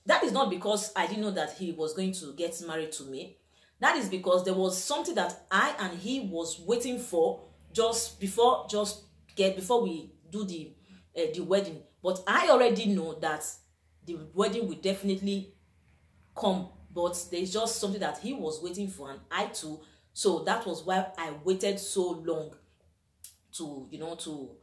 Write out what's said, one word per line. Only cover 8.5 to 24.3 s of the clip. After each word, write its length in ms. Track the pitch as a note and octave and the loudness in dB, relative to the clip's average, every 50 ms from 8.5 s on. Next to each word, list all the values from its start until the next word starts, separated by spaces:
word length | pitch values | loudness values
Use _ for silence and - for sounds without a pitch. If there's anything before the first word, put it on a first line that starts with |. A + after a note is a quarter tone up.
| B3 - - - | 6 6 0 -2
just 320 | G#3 G#3 G#3 G3 - - - - _ _ _ _ - | -2 0 0 -2 -4 -10 -14 -20 _ _ _ _ 0
get, 200 | - F#3+ F#3+ F#3+ | 2 4 4 2
before 260 | F#3 - - B3 A#3+ | 0 0 2 4 4
we 300 | F#3+ F#3 E3 D#3 - - - _ _ D#3+ | 4 2 -2 -4 -8 -12 -18 _ _ -8
do 140 | F3+ G#3+ G#3 | -6 -6 -4
the, 280 | F#3 F3 D#3+ D3 - - _ _ - - - _ _ - | -4 -6 -8 -10 -12 -16 _ _ -20 -20 -20 _ _ -4
uh, 60 | E3+ E3 D#3 D#3 | -2 -2 -2 -2
the 60 | F3+ | -2
wedding. 420 | D#3+ D3+ F#3+ G3+ F#3+ E3+ D#3 D#3 - - _ _ | 0 2 2 2 2 0 -6 -12 -14 -20 _ _
But 180 | - F#3 F#3 - - | -2 -2 -2 0 0
I 240 | F#3+ A3+ F4+ F4 E4+ | 2 4 6 8 8
already 360 | - C4 B3 A#3 F#3+ G#3 A3+ | 8 10 8 6 6 4 2
know 280 | G3+ G3 F3 D#3+ D#3+ D3+ | 2 2 2 0 -2 -4
that 300 | D#3 D#3+ D#3 D3+ D3+ - - - - _ _ _ _ _ _ _ _ - | -4 -2 -2 -2 -2 -6 -8 -10 -10 _ _ _ _ _ _ _ _ -12
the 100 | F3 E3+ D#3 D#3 D3+ | -10 -10 -10 -10 -6
wedding 360 | - F#3 A3 G#3 A3 A#3 A3 F3+ | 0 2 2 2 2 0 -2 -4
will 80 | D#3 | -4
definitely 800 | - - F#3+ G3 - G3 G3 F#3+ F#3+ G3 G3 G3 G3 F#3+ - - _ _ _ _ _ _ _ _ _ _ _ _ _ _ _ - | -2 -2 -2 -2 0 0 0 0 0 0 -2 -2 -2 -4 -8 -14 _ _ _ _ _ _ _ _ _ _ _ _ _ _ _ -6
come. 320 | - - G3 F#3 F#3 - - - - - - - | 0 0 2 2 0 -2 -8 -12 -20 -18 -10 -4
But 320 | F3 F3 F3+ F3 - - - | 0 0 0 0 -2 -8 -6
there's 200 | F3 F3 F#3 F#3 | -4 -4 -2 -2
just 280 | - G#3+ A3+ - - - | -2 -2 -2 -2 -2 -2
something 200 | G#3 G3 F#3+ G3 | -2 -2 -2 -2
that 180 | E3+ D3+ D3 - | -2 -4 -4 -4
he 140 | G3 A#3+ | -6 -6
was 300 | C#4 A#3 E3+ D#3 D#3 D3+ | -6 -4 -4 -6 -6 -6
waiting 260 | E3+ F3+ F3+ G3+ G3+ F#3+ | -8 -8 -6 -6 -6 -6
for, 220 | - - C#3+ C3+ | -6 -8 -12 -12
and 100 | C3+ C#3 - - | -14 -14 -10 -6
I 160 | E3+ F#3+ G#3+ | -2 -2 -2
too. 340 | G#3+ - - D#3+ D#3 D3+ D#3 - - _ _ _ _ | -2 -4 -8 -8 -8 -10 -10 -14 -20 _ _ _ _
So 320 | - - - G3+ E3 D#3 D#3+ | -4 2 2 2 4 2 2
that 220 | F#3+ G#3+ A#3 - | 0 0 0 0
was 180 | F#3+ E3 D#3+ D#3+ | -4 -6 -4 -2
why 220 | F#3 F#3 F#3+ F#3 - - E3+ | 0 2 2 0 0 -4 -6
I 140 | E3 D#3 D3 D3+ D3+ | -6 -6 -6 -4 0
waited 340 | F#3 F#3+ F#3+ G#3+ G3+ G3 G3 | 0 0 2 2 0 -2 -2
so 320 | - - - G3 F3+ F3 E3 D#3+ D#3+ | -4 -4 0 0 0 0 -2 -4 -2
long 280 | E3 D#3 D#3 D#3 - - - _ _ _ _ _ _ _ _ _ _ _ _ - - - _ _ _ | -2 -2 -2 -4 -8 -12 -18 _ _ _ _ _ _ _ _ _ _ _ _ -18 -18 -18 _ _ _
to, 360 | - - E3 D3 C#3+ C3+ B2+ - | -10 -10 -8 -8 -10 -10 -12 -12
you 80 | D3+ D3 | -12 -10
know, 160 | D#3+ E3 E3+ | -8 -8 -8
to, 340 | E3+ - D#3+ | -8 -8 -8